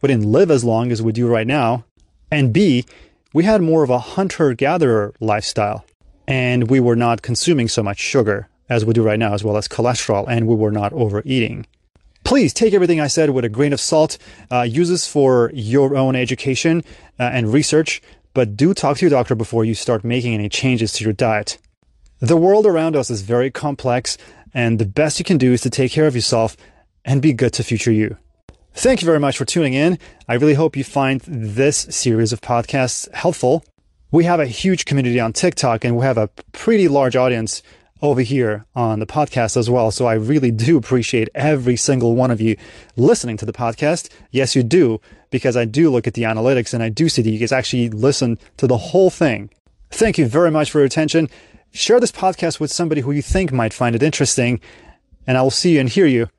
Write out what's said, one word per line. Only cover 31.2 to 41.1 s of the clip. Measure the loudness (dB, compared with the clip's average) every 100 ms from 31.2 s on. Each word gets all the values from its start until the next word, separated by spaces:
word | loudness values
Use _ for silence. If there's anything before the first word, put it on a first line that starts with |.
this | -6 -8 -6 0 0 0 -6
series | -4 0 0 0
of | -4
podcasts | -4 -4 -2 -2 -2 -4 -10
helpful. | -4 -4 -2 0 0 _ _ _ _ _
We | 0 2
have | 0
a | -2
huge | -2 -2 -2 0
community | -2 0 0
on | -2
TikTok, | 0 -2 0 -2 0 0
and | 0
we |
have | 0 0
a | -2 -6 -20
pretty | -6 0 2 4
large | 2 2 2
audience | 0 0 -4 -10 _ _ _ _
over | -2 0
here | 0 0 0 -2 -8 -4
on | -2 -2
the | -4
podcast | -2 -2 0 0 0
as | 0
well. | 2 0
So | 0 0
I |
really | 0 0 0 0
do | 0 2 2
appreciate | 2 -2 0